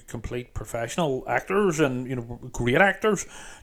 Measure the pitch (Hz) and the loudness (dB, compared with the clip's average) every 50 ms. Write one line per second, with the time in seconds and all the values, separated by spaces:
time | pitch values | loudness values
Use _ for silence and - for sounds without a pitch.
0 | - - - 117 - - 123 123 123 - - - 107 - - 117 117 120 - 185 | -8 -10 -12 -10 -8 -6 -8 -8 -8 -8 -10 -10 -10 -8 -6 -6 -6 -4 -2 0
1 | 170 143 131 131 - - 123 131 - - 190 208 208 185 156 151 160 135 127 127 | 0 0 0 -2 -2 0 0 0 0 2 2 4 4 4 4 4 4 2 2 0
2 | 127 123 131 123 117 117 120 - - 123 - - 120 120 127 165 196 196 185 - | -4 -4 -4 -6 -6 -8 -10 -12 -12 -10 -4 -2 2 4 6 6 6 4 4 2
3 | - 214 202 - - - - - - - - - | 2 2 2 0 -2 -6 -12 -16 -16 -16 -18 -8